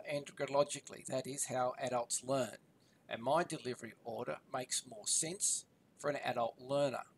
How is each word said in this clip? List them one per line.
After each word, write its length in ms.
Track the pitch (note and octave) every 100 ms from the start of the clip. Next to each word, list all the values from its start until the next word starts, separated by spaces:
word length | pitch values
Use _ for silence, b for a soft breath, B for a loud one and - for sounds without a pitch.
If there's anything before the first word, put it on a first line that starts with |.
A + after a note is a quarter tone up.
| -
andragogically, 960 | D3 C#3 - C#3 C#3 C#3+ D3 - - -
that 200 | C3 B2+
is 200 | C#3+ -
how 260 | B2+ B2+ -
adults 400 | C3 A#2+ A#2+ -
learn, 340 | B2+ C3+ A#2 - - - b b -
and 140 | A2+
my 200 | A#2+ D3+
delivery 520 | F3 D#3 B2+ A#2 A2+ G2
order 320 | - A2 B2+ D#3 -
makes 300 | C3 C3 - C3
more 200 | A2+ G#2
sense 580 | - D#3+ F#3+ - - - _ _ -
for 120 | D3
an 80 | C#3
adult 320 | C3 B2 A#2 -
learner. 460 | B2+ C#3+ C#3+ A#2 -